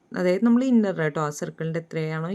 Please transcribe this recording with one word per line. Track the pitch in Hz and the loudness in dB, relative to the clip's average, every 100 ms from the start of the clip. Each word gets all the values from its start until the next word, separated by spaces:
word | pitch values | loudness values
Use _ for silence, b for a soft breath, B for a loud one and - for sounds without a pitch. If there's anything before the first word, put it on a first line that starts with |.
| _ 185 | _ -2
അതായത് | 180 190 233 | 0 2 4
നമ്മൾ | 240 262 | 4 4
ഇന്നർ | 233 202 165 | 4 4 0
കേട്ടോ, | 156 160 151 | -2 -2 -4
ആ | 151 | -4
സർക്കിളിൻ്റെ | 160 - 160 165 | -8 -6 -6 -6
എത്രയാണോ | 165 160 156 160 165 | -6 -6 -4 -4 -4